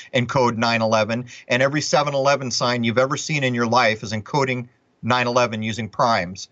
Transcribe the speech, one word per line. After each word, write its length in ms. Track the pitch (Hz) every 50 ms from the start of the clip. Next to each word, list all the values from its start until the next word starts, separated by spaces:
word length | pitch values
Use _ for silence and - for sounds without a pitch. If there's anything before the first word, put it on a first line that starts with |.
| - -
encode 440 | - 127 123 117 - 139 123 120 117
nine 260 | 110 120 117 117 113
eleven, 440 | 113 110 113 110 107 107 117 120 123 120 - - -
and 160 | - 123 123
every 180 | 135 143 147 151
seven 320 | 147 - - 151 143 147
eleven 380 | 143 139 135 139 143 135 135 123
sign 320 | 113 - 135 120 123 123
you've 160 | 117 117 107 127
ever 180 | 131 135 147
seen 280 | 127 - - 160 147 135
in 100 | 127 123
your 140 | 120 117 113
life 340 | 120 127 120 110 107 107
is 100 | - 101
encoding 560 | 110 107 104 - - 143 135 131 127 123 120 - _ _ _ _ _ -
nine 260 | - 117 123 123 123 120
eleven 340 | 120 127 123 110 113 110
using 260 | 110 110 104 113 110 104
primes. 600 | - - 135 120 113 101 87 87 98 - - -